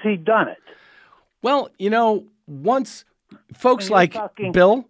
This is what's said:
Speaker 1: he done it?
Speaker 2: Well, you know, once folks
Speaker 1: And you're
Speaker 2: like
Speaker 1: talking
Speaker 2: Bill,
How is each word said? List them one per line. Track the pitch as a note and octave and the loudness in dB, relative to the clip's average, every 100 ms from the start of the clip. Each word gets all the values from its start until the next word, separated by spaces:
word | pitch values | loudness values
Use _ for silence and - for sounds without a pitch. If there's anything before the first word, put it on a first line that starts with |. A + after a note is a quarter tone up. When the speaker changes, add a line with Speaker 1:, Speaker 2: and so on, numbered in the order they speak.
Speaker 1:
he | G#3+ G3 | -2 -4
done | D#3+ A3 B2 | 0 0 0
it? | - _ - _ _ _ _ _ _ | -8 _ -20 _ _ _ _ _ _
Speaker 2:
Well, | A#3+ C#4 - - | -2 -2 -4 -6
you | G3 | -2
know, | A3+ A3+ G3+ - _ - | 0 0 -2 -6 _ -20
once | C#3+ E3 C4+ B3 - _ _ _ - - | -8 -2 -2 -4 -14 _ _ _ -20 -20
folks | - B3 B3+ F#3+ | -2 0 0 2
Speaker 1:
And | |
you're | G3+ | 2
Speaker 2:
like | F3 | 2
Speaker 1:
talking | A3 G#3 - F#3+ | -2 -12 -8 -2
Speaker 2:
Bill, | F3 F#3 B3 | 4 4 2